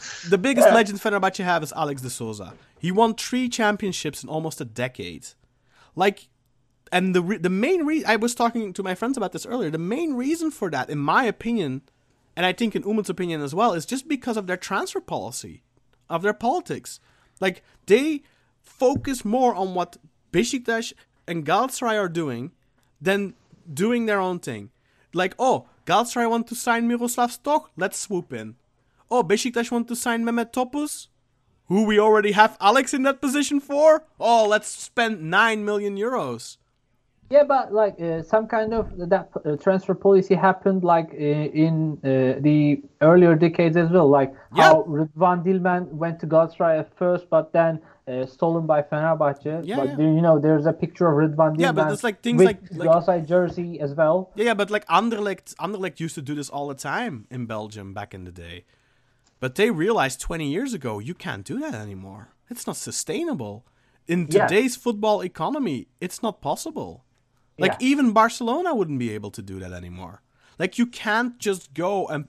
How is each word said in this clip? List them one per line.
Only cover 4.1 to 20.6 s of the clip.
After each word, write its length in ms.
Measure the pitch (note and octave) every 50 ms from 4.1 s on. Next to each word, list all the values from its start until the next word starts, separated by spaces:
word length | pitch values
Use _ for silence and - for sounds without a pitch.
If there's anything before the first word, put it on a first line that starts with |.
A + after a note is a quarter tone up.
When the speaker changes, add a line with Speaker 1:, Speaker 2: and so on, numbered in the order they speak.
| C#3 - -
Speaker 2:
in 60 | -
almost 300 | D3+ D#3 C#3+ D#3 - -
a 40 | D3
decade. 600 | A#2 G#2+ A#2+ B2 B2+ B2+ - F#2+ F2+ E2+ C2+ - - - _ _ _ _ _ _ _ _ _ _ _ -
Like, 320 | D#3+ F#3 G#3 G3+ - - _ _ _ _ _ _ _ _ _ _ _ _ -
and 220 | - F3+ F#3 F#3+ F3+
the 80 | F3+
re-, 160 | E3+ F3 A3 E3+
the 120 | E3 F#3
main 340 | F#3 F#3+ A#3 D#4 F#4+ F4 D4
re-, 180 | D4 D#4+ D#4 -
I 120 | - A3+
was 180 | A3+ A#3 A#3+ A#3+
talking 400 | - A#3 A#3 A#3 A#3 A3 F#3+ F3+
to 80 | -
my 140 | F#3+ F#3+ F#3
friends 200 | - A3+ B3 C4+
about 160 | B3+ G3 F3
this 140 | - D#3+ -
earlier, 240 | - A3+ C4 G3+ D#3
the 80 | D#3 D#3+
main 380 | E3+ F3+ A3+ D#4 F4 D#4+ C4+
reason 340 | A#3+ B3+ C#4 E4 E4 D#4+ D#4
for 220 | - - G#3 F3
that, 180 | D3 C3 A#2+ -
in 80 | D#3 D3
my 260 | C#3+ D3+ F3 A#3 C4+
opinion, 580 | A3 - - - A#3 A#3 A3 E3+ C3+ B2+ C#3 _ _ _ _ _ _ _ _ _ _ -
and 120 | D#3+ F3+ F#3
I 60 | F3+
think 220 | - A#3 A3 -
in 60 | F#3
Umut's 280 | - G3 A3 A3 G3 -
opinion 320 | F3 - F#3 E3+ E3 D3+
as 120 | D3 C#3 D3+
well, 200 | F#3 A#3 A#3 F3+
is 120 | E3 D3+
just 220 | - A#3+ C4+ - D#4
because 300 | D4 C4+ - B3 A3 G#3+
of 100 | G3 F3+
their 100 | F3+ F#3
transfer 440 | - - F#3 G#3 F4+ F#4 - F#4+
policy, 600 | - - E3+ B2 F#2 A2+ B2 - - F#2 D#2 - _ _ _ _ _ _ _ _ _ -
of 140 | D#3 E3+ F#3
their 100 | G#3 G#3+
politics. 680 | - A3+ A#3+ D#4 F4+ - - C#3+ G#2 - - - - _ _ _ _ _ _ _ -
Like, 220 | F#3 F#3+ F3+ - _ _ _ _ _
they 380 | - G3 B3 C#4 D#4+ D#4 C#4 _ _ _ _ _ _ _ _
focus 640 | _ _ _ - C4 B3 C#4+ - - C4+ C4+ B3 -
more 300 | G3+ A3 B3+ C4 A#3+ G3+
on 180 | F3+ G3 F#3+ F3+
what 220 | F3+ F3 E3+ - - _ - _ _ _ _ -
Beşiktaş 580 | F3+ A#3 A#3+ - B3+